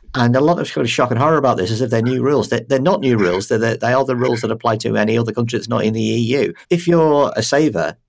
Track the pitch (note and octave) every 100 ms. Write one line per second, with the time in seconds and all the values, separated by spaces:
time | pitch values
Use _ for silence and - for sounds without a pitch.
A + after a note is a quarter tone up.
0 | - C3 A#2+ B2+ D3+ E3+ D3 D#3 A#2+ -
1 | A#2+ A#2+ D3 D#3 C3+ A2 F#2 A2+ B2 A#2
2 | A#2 B2+ B2+ C#3+ G#2 A#2 A2+ C3+ D3+ G3+
3 | C3+ A#2 F2+ F#2 G2+ A2+ A2+ A2 A#2 B2+
4 | C3+ B2 B2+ A#2 A2+ A2+ A#2+ A2 A2+ G#2+
5 | G#2+ A2+ A#2 G#2+ A#2 A#2 A2+ A#2 G#2+ A2
6 | A2 A2+ A#2 C3+ G#2 - - F3 E3+ E3+
7 | D#3 C#3+ C3+ - A#2 C#3+ D#3 G2 D#2 -